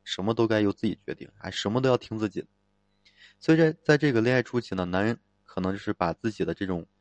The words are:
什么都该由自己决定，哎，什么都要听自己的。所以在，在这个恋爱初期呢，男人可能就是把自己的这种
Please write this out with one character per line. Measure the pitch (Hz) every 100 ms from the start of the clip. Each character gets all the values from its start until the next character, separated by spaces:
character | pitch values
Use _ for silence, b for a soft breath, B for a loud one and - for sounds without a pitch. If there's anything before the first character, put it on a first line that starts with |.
什 | - -
么 | 98
都 | 117 110
该 | 110
由 | 101
自 | - 107
己 | - -
决 | -
定， | - _
哎， | 92
什 | - 101
么 | 120
都 | 131
要 | 123
听 | - 110
自 | 107
己 | -
的。 | - _ _ _ _ _ b b b b
所 | - 160
以 |
在， | 160 160 -
在 | 147
这 | 147
个 | 113
恋 | 117 127
爱 |
初 | - 123
期 | - 95
呢， |
男 | 90 90 107
人 | 117 _ _ -
可 | -
能 | 92
就 | 98
是 | -
把 | - 85
自 | 82 113
己 | -
的 | 92
这 | 85 95
种 | 87 85 _